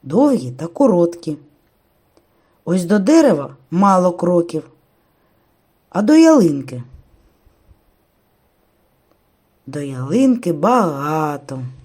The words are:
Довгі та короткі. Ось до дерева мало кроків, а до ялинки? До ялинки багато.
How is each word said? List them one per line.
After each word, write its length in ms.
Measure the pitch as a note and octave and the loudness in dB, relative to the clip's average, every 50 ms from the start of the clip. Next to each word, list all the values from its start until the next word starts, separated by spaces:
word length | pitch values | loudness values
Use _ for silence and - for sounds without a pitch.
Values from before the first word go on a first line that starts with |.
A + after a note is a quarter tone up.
Довгі 500 | - C3 D3 G#3+ C#4+ D4 C4 F#3+ B2+ B2 | -12 -2 0 2 2 2 0 -2 -4 -8
та 140 | B2+ C3 D#3 | -12 -12 -12
короткі. 680 | E3 - - C#4+ B3+ F#3+ F3 E3+ E3+ E3+ - - D#3+ D3+ D3 - _ _ _ _ _ _ _ _ _ _ _ _ _ _ _ _ _ _ _ _ _ _ _ _ | -14 -2 0 2 2 2 2 0 0 -2 -8 -10 -12 -12 -12 -14 _ _ _ _ _ _ _ _ _ _ _ _ _ _ _ _ _ _ _ _ _ _ _ _
Ось 200 | D#3+ F3 F#3 F3 | -4 -2 -2 0
до 140 | E3+ G#3 G#3 | 0 -2 0
дерева 580 | F#3+ G#3+ D#4 E4 D4+ C4 F3+ D3 C#3 C#3 - _ _ _ | 2 4 4 4 4 4 2 0 -4 -10 -16 _ _ _
мало 420 | D#3+ F3 G3 G3 F#3+ F#3 F3+ F3+ | -2 2 2 4 4 4 2 0
кроків, 580 | F3 F3 F3 F3 F3+ F3 E3+ E3+ - D#3 - - _ _ _ _ _ _ _ _ _ _ _ _ _ _ _ _ _ _ _ _ _ _ _ _ | -2 -2 -2 0 0 0 -2 -2 -6 -10 -10 -10 _ _ _ _ _ _ _ _ _ _ _ _ _ _ _ _ _ _ _ _ _ _ _ _
а 120 | _ F3+ | _ -4
до 120 | G#3 G#3+ D4+ | 2 4 6
ялинки? 680 | D#4+ D#4+ D#4+ D#4+ C#4 F#3+ D#3+ C#3+ C#3 C3 - B2+ B2 B2 - - - _ _ _ _ _ _ _ _ _ _ _ _ _ _ _ _ _ _ _ _ _ _ _ _ _ _ _ _ _ _ _ _ _ _ _ _ _ _ _ _ _ _ _ _ _ _ _ _ _ _ _ _ _ | 6 6 6 6 6 4 2 0 -4 -8 -12 -14 -16 -16 -18 -20 -20 _ _ _ _ _ _ _ _ _ _ _ _ _ _ _ _ _ _ _ _ _ _ _ _ _ _ _ _ _ _ _ _ _ _ _ _ _ _ _ _ _ _ _ _ _ _ _ _ _ _ _ _ _
До 140 | C#3 C3+ D3 | -14 -12 -10
ялинки 720 | C#3+ C#3 C3+ B2+ B2+ C3+ E3 A#3+ C4+ C4 B3 A#3 - F3 | -10 -10 -10 -10 -8 -4 -2 0 2 2 0 0 -2 -6
багато. 1080 | E3 D3 D#3 G#3+ B3+ B3 G#3 E3+ D3 C3+ C#3+ D3 D#3 D#3+ D#3 D3+ D3 C#3+ - - C#3 C3 C3 B2+ C3 - | -4 -2 0 0 2 2 0 -2 -4 -6 -6 -4 -4 -4 -4 -4 -6 -10 -12 -14 -14 -12 -12 -14 -16 -20